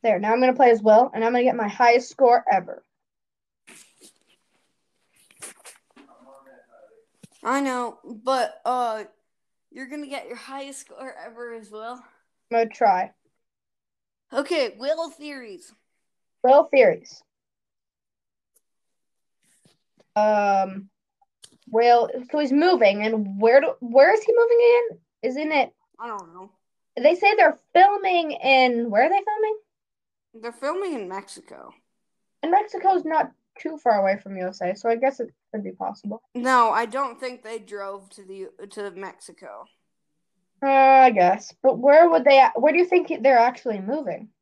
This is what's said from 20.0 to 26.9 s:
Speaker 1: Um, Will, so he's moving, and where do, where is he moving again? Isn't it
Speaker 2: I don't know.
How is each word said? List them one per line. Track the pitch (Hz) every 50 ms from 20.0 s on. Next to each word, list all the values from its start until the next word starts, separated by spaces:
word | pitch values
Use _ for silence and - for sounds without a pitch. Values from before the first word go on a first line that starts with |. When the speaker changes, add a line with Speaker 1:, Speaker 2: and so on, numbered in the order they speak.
| _ _ _
Speaker 1:
Um, | 208 214 214 214 208 208 202 196 190 190 190 190 196 196 _ _ _ _ _ _ _ _ _ _ _ - _ _ _ _ -
Will, | 220 220 233 240 240 240 240 - - 254 254 -
so | - 302
he's | 294 254
moving, | 262 285 320 370 359 254 226 196 202 202 208
and | 226 226 220 208 196 196 196
where | 220 226 240 277
do, | 302 - - _
where | 247 233 233 262 277 349 427
is | 427 427
he | 415 480
moving | 480 466 466 480
again? | 466 480 466 480 480 480 466 - _ _ _ _ _ -
Isn't | - 254 285 311 311
it | 311 285 247 - _ _ _ _ _ _
Speaker 2:
I | 226
don't | 240 214 202 180 165 165
know. | 180 190 202 _ _ _ _ _ _ _ _